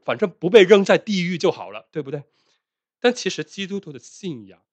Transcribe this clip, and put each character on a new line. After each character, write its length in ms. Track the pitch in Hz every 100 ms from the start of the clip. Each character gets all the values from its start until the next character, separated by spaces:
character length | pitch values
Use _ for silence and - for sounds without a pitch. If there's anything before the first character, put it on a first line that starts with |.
反 140 | - 143
正 120 | 202
不 200 | - 170
被 140 | 220
扔 200 | 180 202
在 140 | 196 175
地 240 | - 196
狱 160 | 175 175
就 140 | 180
好 180 | - 92
了， 180 | 104 -
对 100 | 160
不 80 | 135
对？ 140 | 143 - _ _ _ _ _ _ _
但 140 | 240
其 160 | 240 185
实 140 | 170
基 240 | 156 - 190
督 120 | 196
徒 120 | 170
的 80 | 135
信 480 | - - 190 127 98
仰， 160 | 90 _